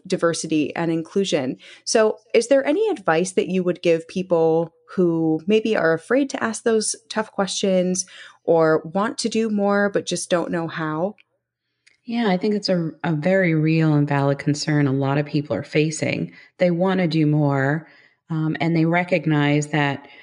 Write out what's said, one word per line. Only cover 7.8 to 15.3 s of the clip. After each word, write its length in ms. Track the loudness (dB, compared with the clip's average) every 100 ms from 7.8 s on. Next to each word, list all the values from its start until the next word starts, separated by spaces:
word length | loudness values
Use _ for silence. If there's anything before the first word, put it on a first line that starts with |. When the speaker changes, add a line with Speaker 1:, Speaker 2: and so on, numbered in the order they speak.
| 0 -2 -6 -14 -20 -8
Speaker 1:
or 380 | 0 2 4 2 0
want 280 | -4 -4 -4
to 100 | -4
do 220 | -2 -2
more, 400 | 0 0 2 0
but 160 | -2 -4
just 240 | -6 -2
don't 180 | -2 -2
know 180 | -4 -6
how? 460 | -6 -6 -4 -6 -8 _ _ _ _ _ _ _ _
Speaker 2:
Yeah, 260 | -10 -4 0
I 80 | 0
think 180 | 0 -2
it's 140 | 0
a, 200 | -2 -2 -6
a 100 | -4
very 400 | -2 0 2 2
real 400 | 2 2 2 4
and 140 | 4 2
valid 320 | 2 0 0
concern 480 | -2 -2 0 2 2
a 40 |
lot 280 | 0 0 0
of 80 |
people 280 | -2